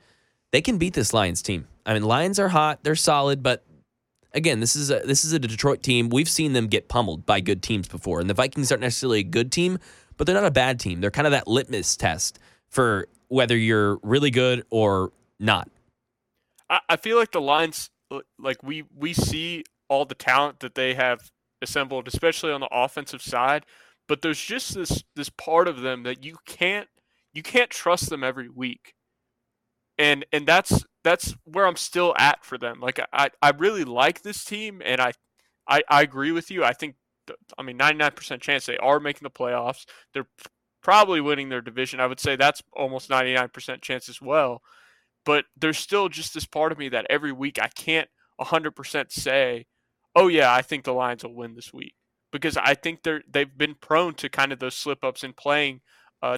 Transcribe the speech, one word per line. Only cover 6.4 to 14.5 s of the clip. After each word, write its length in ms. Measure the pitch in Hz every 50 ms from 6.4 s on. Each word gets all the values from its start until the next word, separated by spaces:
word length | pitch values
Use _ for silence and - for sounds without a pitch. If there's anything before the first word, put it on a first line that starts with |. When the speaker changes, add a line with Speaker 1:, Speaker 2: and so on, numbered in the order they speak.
| 160 147 131
Speaker 1:
them 140 | 120 113 107
get 200 | 113 117 - -
pummeled 400 | - 120 113 90 80 78 - -
by 140 | 104 98
good 200 | 92 98 101 92
teams 260 | - - 113 98 90 -
before, 340 | - 85 - 95 82 82
and 60 | 90 95
the 60 | 101
Vikings 380 | 110 131 139 - 147 139 123
aren't 100 | 139 107
necessarily 380 | 123 120 117 - 131 127 113 107
a 40 | 98
good 280 | - 170 - 120 131
team, 260 | - 175 175 180 185 180 - - - - _ _ - -
but 80 | 156
they're 100 | 170 185
not 100 | 202 208
a 60 | 165
bad 280 | 135 131 127 131 127 120
team. 200 | - 98 87 85
They're 120 | 95 104
kind 160 | - 139 147 151
of 40 |
that 160 | 139 127 - -
litmus 480 | 110 135 - - 127 98 87 - -
test 440 | - - 92 - - - - - _ _ _ _ _ _ _
for 380 | - 135 127 117 104 95 - - _ _ _ -
whether 300 | 131 131 123 113 120 113
you're 420 | 110 113 110 107 104 104 101 -
really 300 | - 107 123 143 143 147
good 340 | 123 127 127 127